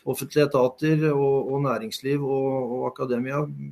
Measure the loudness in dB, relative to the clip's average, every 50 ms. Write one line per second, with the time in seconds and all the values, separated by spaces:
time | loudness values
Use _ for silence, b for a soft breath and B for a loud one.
0 | b -6 -4 -4 -4 -2 2 2 2 4 4 4 2 2 2 0 2 2 2 4
1 | 4 2 2 2 2 2 2 2 0 0 -2 -2 0 0 0 -2 -4 -6 -8 -6
2 | -2 -2 -2 0 0 0 0 0 0 0 0 -2 -2 -2 -4 -4 -4 -4 -4 -4
3 | -4 -2 -2 -2 -2 -2 -2 -4 -4 -4 -6 -10 -12 -12